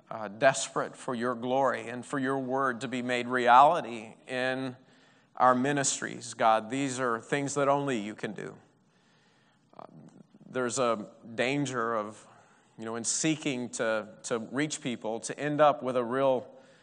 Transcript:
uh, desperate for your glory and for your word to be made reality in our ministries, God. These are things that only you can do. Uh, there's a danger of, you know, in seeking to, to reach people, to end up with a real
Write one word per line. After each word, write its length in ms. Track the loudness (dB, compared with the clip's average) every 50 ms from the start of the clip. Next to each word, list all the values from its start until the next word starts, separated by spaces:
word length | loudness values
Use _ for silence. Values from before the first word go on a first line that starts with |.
| -16 -14
uh, 180 | -10 -10 -10
desperate 680 | -10 -2 2 4 4 4 4 -2 -4 -4 -4 -4 -4 -6
for 180 | -10 -8 -6 -4
your 220 | -2 -2 -2 -2
glory 520 | -4 -2 0 2 2 2 2 2 -2 -4
and 160 | -8 -10 -10 -8
for 140 | -6 -4
your 220 | -4 -2 -2 -2 -2
word 420 | -2 -2 -2 0 0 0 -2 -4
to 60 | -6
be 160 | -6 -6 -4 -2
made 240 | -2 -2 -2 -2
reality 880 | -2 0 4 6 10 10 12 10 10 8 4 0 -4 -8 -10 -12 -14 -16 -18 -12
in 480 | -8 -4 -2 -2 -2 -2 -2 -4 -6 -8 -12 -16 -20 -20 _ _ _ _ _ _ _ _
our 160 | 4 6 6 6
ministries, 800 | 4 2 2 0 0 0 0 -2 -4 -6 -8 -8 -10 -12 -10 -4
God. 380 | 2 4 4 4 4 2 -2
These 280 | -4 -4 -2 -2 -2 -2
are 200 | -2 -2 -2 -4
things 340 | -4 -4 -2 -2 -2 -2 -2
that 140 | 0 2
only 320 | 2 2 2 2 0 -2 -2
you 160 | -4 -6 -8
can 180 | -8 -8 -8 -8
do. 220 | -8 -10 -12 -14 -16 -20 _ _ _ _ _ _ _ _ _ _ _ _ _ _ _ _ _ _ _ _ _ -20 -20
Uh, 40 | -20 -20 -20 -20 -20 -20 -20 -20 -20 _ -20 -20 -16 -8
there's 280 | -6 -4 -2 -2 0 0
a 260 | 0 0 0 -2 -4 -10 -16 -20 -20 -8 -4
danger 600 | -2 0 0 0 0 -2 -2 -2 -2 -2 -2 -2
of, 300 | -2 -4 -6 -10 -16 -20 -20 -20 -20 -20 -20 _ _ _ _ _ -12
you 60 | -8
know, 100 | -8 -6
in 80 | -6 -4
seeking 640 | -4 -2 0 0 0 0 0 -2 -4 -4 -4 -6 -6
to, 380 | -4 -2 -2 0 0 -2 -4 -6 -12 -14 -6
to 160 | -4 -4 -4 -4 -4
reach 300 | -4 -4 -4 -4 -4 -6
people, 380 | -6 -6 -6 -6 -6 -6 -6 -6
to 200 | -6 -8 -8 -6
end 220 | -4 -2 2 4
up 220 | 6 4 4 2 -2
with 120 | -2 -2
a 80 | -2 -2
real 440 | 0 0 2 2 2 2 2 -2 -6 -14 -20 -20 -20 -20 -20